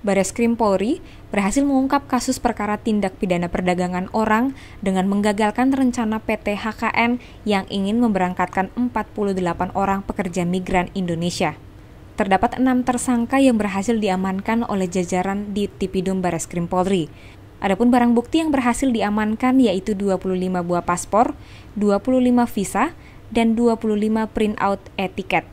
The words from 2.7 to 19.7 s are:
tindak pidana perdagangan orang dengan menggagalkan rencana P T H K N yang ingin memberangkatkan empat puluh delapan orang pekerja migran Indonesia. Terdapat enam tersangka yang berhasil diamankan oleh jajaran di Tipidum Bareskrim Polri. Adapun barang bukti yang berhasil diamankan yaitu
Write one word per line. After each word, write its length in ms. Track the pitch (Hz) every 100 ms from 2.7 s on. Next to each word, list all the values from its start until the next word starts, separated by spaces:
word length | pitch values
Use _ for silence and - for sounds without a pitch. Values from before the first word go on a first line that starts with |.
| 208
tindak 400 | - 214 196 -
pidana 320 | 190 175 175
perdagangan 560 | - 180 180 180 180 185 220
orang 400 | 214 214 262 269 - -
dengan 240 | 202 190 190
menggagalkan 640 | 202 208 202 214 208 262 269
rencana 480 | 262 240 220 220
P 160 | 214 214
T 160 | - 202
H 240 | 220 214
K 80 | 226 -
N 240 | 233 247 - -
yang 240 | - 202 190
ingin 320 | 196 196 226
memberangkatkan 720 | 240 190 180 180 180 - 190 -
empat 320 | 247 226 208
puluh 240 | - 202 185
delapan 320 | 175 170 180 185
orang 320 | 196 196 196
pekerja 400 | - 185 175 175
migran 400 | 185 185 185 175 196
Indonesia. 640 | 180 165 175 - 175 151 - - - - - -
Terdapat 400 | 202 190 240 -
enam 320 | 262 254 247
tersangka 560 | 247 - 240 233 269
yang 160 | 269 226
berhasil 400 | 208 190 196 226
diamankan 640 | 208 185 190 190 196 226 -
oleh 160 | 202 185
jajaran 640 | 185 175 185 185 196 208
di 160 | 202 202
Tipidum 560 | - 190 190 180 185
Bareskrim 480 | 180 170 - 175 170
Polri. 400 | 185 185 196 147 - - - - -
Adapun 320 | 196 190 240
barang 240 | 247 240 240
bukti 240 | 240 320
yang 100 | 320 277
berhasil 320 | 247 233 269
diamankan 720 | 226 202 208 214 220 254 262
yaitu 320 | 240